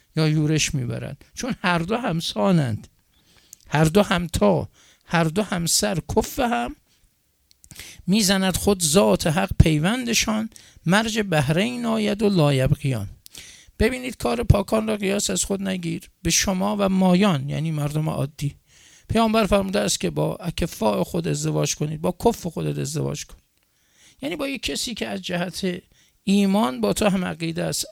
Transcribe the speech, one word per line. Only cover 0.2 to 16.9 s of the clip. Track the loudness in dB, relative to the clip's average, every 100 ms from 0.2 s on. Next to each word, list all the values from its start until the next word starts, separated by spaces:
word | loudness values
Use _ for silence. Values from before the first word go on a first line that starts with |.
| 2
یورش | 2 2 2 0 -2
می‌برد، | -4 -6 -8 -12 _
چون | -10 -8 -4
هر | 0 0
دو | 0 -2
همسانند، | -2 -2 -4 0 2 4 2 -2 -8 _ _ _ _ _ _ -20 -4
هر | 2 4
دو | 4
همتا، | 2 0 -2 0 2 2 -2 _ _ _ -2
هر | 0
دو | 2 0
همسر | -2 -2 0 0 0 -2 -2 -2
کف | -2 -2
هم. | -2 -2 -4 -10 _ _ _ _ _ _ _ _ -20 -20 -20 -10 0
می‌زند | 2 2 2 2 0
خود | 0 0
ذات | 2 4 4 2 0
حق | 0 4 6
پیوندشان، | 6 4 0 -2 -2 -2 0 -2 -4 -10 -20 -8 0
مرج | 2 2 -2
بحرین | 0 0 2 2 0 -2 -2
آید | -2 0 0
و | 2
لا | 4 4
یبغیان. | 4 2 2 0 -4 -6 -12 -20 -20 -20 -20 -12 -2
ببینید، | 0 0 -6 -6
کار | -4 2
پاکان | 6 6 6 0 0
را | -2
قیاس | -2 -2 -2
از | -2
خود | -2 -4
نگیر، | -4 -4 -4 -6 -10 _
به | -2
شما | 0 0 0 0 0
و |
مایان، | 2